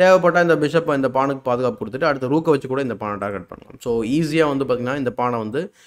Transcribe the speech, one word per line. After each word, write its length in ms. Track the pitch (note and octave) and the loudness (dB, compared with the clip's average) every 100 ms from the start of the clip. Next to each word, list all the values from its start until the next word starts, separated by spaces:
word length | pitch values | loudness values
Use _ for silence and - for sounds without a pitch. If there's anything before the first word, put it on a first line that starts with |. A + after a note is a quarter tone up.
தேவைப்பட்டா 400 | F#3 F#3 E3+ F3 | 6 6 4 4
இந்த 140 | E3+ D3 | 4 2
பிஷப்பை 380 | D3 D#3+ D#3 | 2 0 0
இந்த 140 | C#3 C3 | 0 0
பானுக்கு 340 | B2+ C3+ C3+ | 0 0 -2
பாதுகாப்பு 440 | C3 B2 B2 A2+ A2 | -2 0 -2 -4 -8
கொடுத்துட்டு, 180 | B2+ | -2
அடுத்து 260 | D#3+ C3+ B2+ | -2 0 0
ரூக்கை 200 | D#3 E3 | 0 2
வச்சு 180 | C#3+ C3 | 0 0
கூட 140 | C3 | -4
இந்த 120 | C3 | -4
பானை 240 | G#2 G#2+ G2+ | -4 -6 -4
டார்கெட் 280 | G2+ G2 F2+ | -6 -6 -10
பண்ணலாம். 300 | - - - | -18 -20 -10
So, 240 | B2 A#2 | -4 -2
ஈஸியா 520 | A2+ D3 D#3 D#3+ D3+ C3+ | 0 0 0 2 2 0
வந்து 80 | |
பார்த்தீங்கன்னா, 320 | C3 A#2+ A#2+ C#3+ | -2 -2 -2 -4
இந்த 140 | B2 | -4
பானை 280 | A2 B2 A#2 | -2 -2 -2
வந்து 360 | G#2+ C3 G3 _ | -4 -6 -8 _